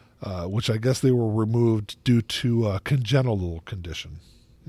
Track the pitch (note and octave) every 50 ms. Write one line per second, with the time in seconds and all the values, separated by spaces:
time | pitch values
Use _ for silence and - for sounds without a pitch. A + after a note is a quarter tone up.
0 | _ _ _ - - G2+ F#2 F2+ F2 F#2+ G2+ A2+ - - A2 A2 A#2 B2+ B2+ -
1 | C#3 C3 B2+ A#2+ A2+ A2 G#2+ A2 A2 A2 A#2 A#2+ A#2+ A2+ A2 G#2+ G#2 - - -
2 | - B2+ A#2+ A#2 G#2+ - - - - A#2+ A#2 A#2 A2+ G#2 F#2+ F#2+ - - D3 C3
3 | A#2+ G#2 C#3 C3+ B2+ B2 G#2+ G2 F2+ F2 E2 E2 - - G#2+ F2+ E2+ E2 D#2 -
4 | - D#2 D2 - - - - - _ _ _ _ -